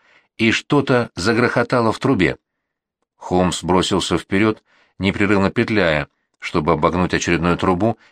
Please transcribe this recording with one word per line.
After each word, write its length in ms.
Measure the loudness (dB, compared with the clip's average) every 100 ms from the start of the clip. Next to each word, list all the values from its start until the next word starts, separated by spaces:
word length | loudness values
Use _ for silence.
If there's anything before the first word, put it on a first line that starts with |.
| _ _ _ -2
и 160 | 0
что-то 580 | 0 0 0 2 0 0
загрохотало 800 | -4 -2 0 0 0 0 0 0
в 60 | 0
трубе. 400 | 0 0 0 -2 _ _ _ _ _ _ _ _
Холмс 460 | -4 0 0 -2
бросился 540 | 0 0 0 -2 -2 -4
вперед, 460 | -2 0 0 -2 _ _ _ -4
непрерывно 520 | -4 0 0 2 0
петляя, 580 | 0 0 0 2 0 -4 _ _ _
чтобы 340 | -6 -2 0
обогнуть 400 | 2 2 0 0
очередную 460 | -2 0 0 0 0
трубу 400 | 0 0 0 -4 _